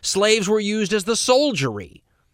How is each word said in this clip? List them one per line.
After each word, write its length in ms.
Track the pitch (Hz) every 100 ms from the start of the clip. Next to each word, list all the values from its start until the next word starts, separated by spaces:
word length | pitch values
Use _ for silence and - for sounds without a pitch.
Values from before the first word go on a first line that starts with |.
slaves 480 | - 196 214 220 190
were 120 | 220
used 340 | 208 214 190
as 100 | 214
the 100 | 185
soldiery. 880 | 226 - 254 294 170 135 101 85 - _ _ _